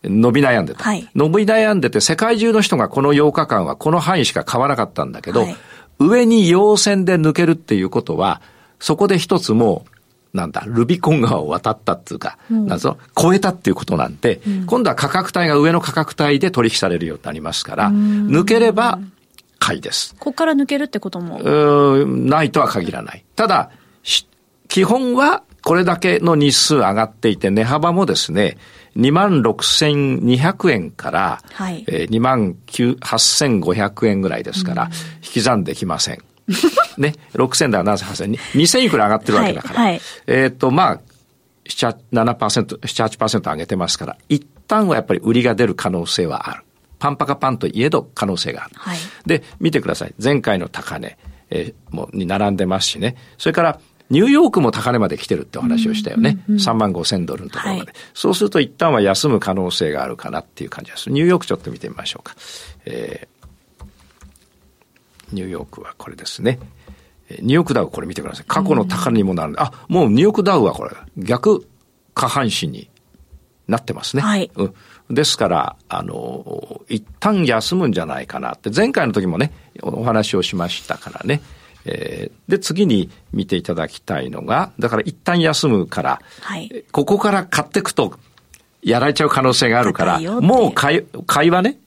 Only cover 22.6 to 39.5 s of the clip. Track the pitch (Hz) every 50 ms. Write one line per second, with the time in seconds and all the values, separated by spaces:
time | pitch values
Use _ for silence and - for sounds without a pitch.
22.6 | 135 117 - 107 87 - - 62 57 - - - _ _ _ - 220 226 190 131
23.6 | - - - - _ _ _ _ _ - - - - _ _ _ _ _ _ _
24.6 | _ _ - 190 190 160 226 262 262 247 247 254 269 294 - - _ _ - _
25.6 | - - 165 175 185 180 175 170 - 185 175 - 170 170 165 151 143 143 123 -
26.6 | - - 156 139 107 92 98 107 113 110 - - - 117 101 90 - 95 98 107
27.6 | 110 117 139 151 151 175 170 185 196 143 110 - - - 78 95 104 82 - -
28.6 | - - - - - _ _ - 117 135 147 175 196 208 185 147 110 117 107 -
29.6 | - - - - 156 151 147 143 139 135 131 - - 120 127 123 143 175 196 -
30.6 | - 180 139 104 82 71 - - - - 65 85 98 90 - - _ - - -
31.6 | 196 185 175 160 - - - 82 82 - 107 113 117 131 131 123 107 92 87 -
32.6 | - - - - 123 120 135 - - - - 113 - - - - 151 139 117 98
33.6 | 82 82 92 107 101 101 101 - - 110 101 98 95 92 67 57 - - - 196
34.6 | 185 - 175 170 - - - - - - - - - - - 123 104 127 123 107
35.6 | 87 - 78 - 104 90 80 - - - 69 - - _ _ _ _ - 185 -
36.6 | - 330 - - 698 - - - 139 151 151 - - - - - 127 131 - -
37.6 | 165 131 107 98 87 107 104 98 101 95 85 - 92 101 113 131 - - - 135
38.6 | 160 170 - 254 254 226 - 123 107 104 107 110 - - 208 202 - 135